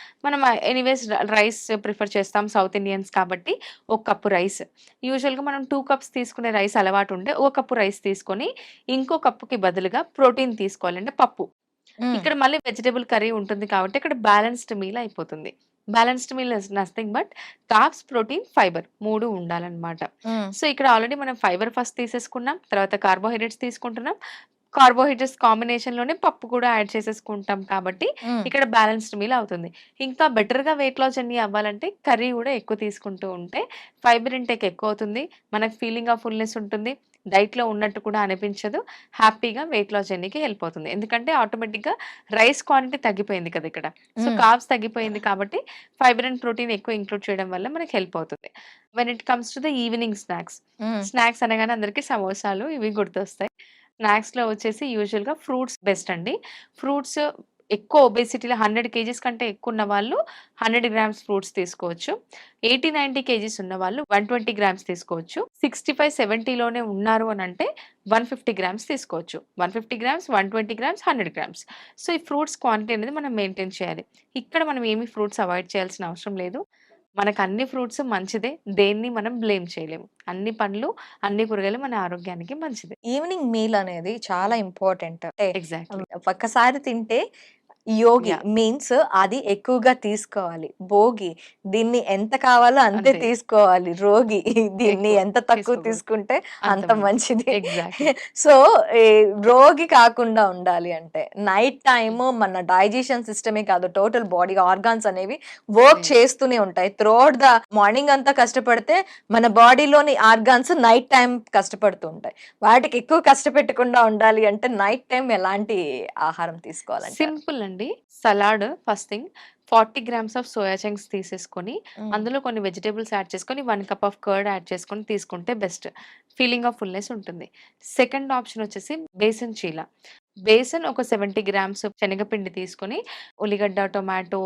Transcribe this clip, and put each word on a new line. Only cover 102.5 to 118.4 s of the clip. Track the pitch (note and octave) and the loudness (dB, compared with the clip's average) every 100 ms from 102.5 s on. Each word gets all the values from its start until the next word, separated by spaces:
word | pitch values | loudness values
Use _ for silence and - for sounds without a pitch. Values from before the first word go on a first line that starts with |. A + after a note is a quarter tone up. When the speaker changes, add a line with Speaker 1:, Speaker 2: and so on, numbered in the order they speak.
| F#3 F3 | -2 2
Speaker 2:
డైజెషన్ | F#3 G3+ A3+ B3+ B3 A3 | 4 4 2 -2 -4 -4
సిస్టమే | G#3+ A#3 G#3+ | -6 -4 -4
కాదు, | G#3 F#3 F3+ | 0 0 0
టోటల్ | F3+ G#3 A#3 A3 | 0 2 0 0
బాడీ | F3 F3+ F#3+ | 0 2 4
ఆర్గాన్స్ | F3+ F#3+ G#3+ A3+ A3 | 4 4 2 0 -2
అనేవి | F#3 G3 D4 - - - | -4 -6 -8 -14 -20 0
వర్క్ | G#3+ B3+ D#4 | 8 10 10
Speaker 1:
Yes. | E3 | 6
Speaker 2:
చేస్తూనే | C4 B3+ C4 C4+ A#3+ | 6 6 4 0 0
ఉంటాయి. | G3 F#3 F#3 | 0 0 -2
Throughout | G3+ G#3+ A3+ C#4 B3+ | 0 4 8 6 8
the | C4 A3+ - | 6 6 4
morning | G#3 G3+ A#3 C#4+ | 4 4 4 4
అంతా | C#4 C4+ | 4 4
కష్టపడితే | C#4 A#3+ C4 A#3 A#3 A3+ E4+ F#4+ - _ | 2 2 2 2 2 2 0 0 -10 _
మన | A3+ A#3 | 2 4
బాడీలోని | G#3+ A#3 B3+ D4 D4 D4 C4+ | 8 10 10 8 6 6 4
ఆర్గాన్స్ | A3 A3+ A3 B3 C4 E4+ | 6 6 6 4 4 4
నైట్ | A#3 A#3 B3+ | 6 6 6
టైమ్ | C4 B3 B3 A3+ | 4 4 0 0
కష్టపడుతూ | G#3 G3 G3 - F3+ D#3+ | 0 0 0 0 0 -6
ఉంటాయి. | D#3+ - - - _ | -12 -14 -14 -20 _
వాటికి | G#3 A#3+ C4+ B3 | 6 6 4 -2
ఎక్కువ | A#3 D#4+ | 2 4
కష్టపెట్టకుండా | E4 - D4 B3+ A3+ - B3 B3 | 6 6 4 2 2 0 2 4
ఉండాలి | A3+ G#3+ A3 A3 G#3+ | 4 6 4 6 4
అంటే | G#3 B3+ A3 | 2 -2 0
నైట్ | G3+ B3+ - | 0 0 -2
టైమ్ | B3+ C4 | -4 0
ఎలాంటి | G#3 F#3 G3+ G#3+ G#3 D#3 B2+ - - | 0 0 -2 -2 -2 -2 -6 -8 -4
ఆహారం | D#3 D#3+ E3+ E3 | -4 -4 -8 -8
తీసుకోవాలంటారు? | - D#3+ - - - - | -16 -16 -8 -8 -8 -4
Speaker 1:
సింపుల్ | D#4 D#4 D4+ C#4+ | -4 -4 -8 -8
అండి. | G3+ F#3 A#3+ A#4+ _ | -8 -8 -10 -10 _
సలాడ్ | _ A3+ G3+ | _ 2 4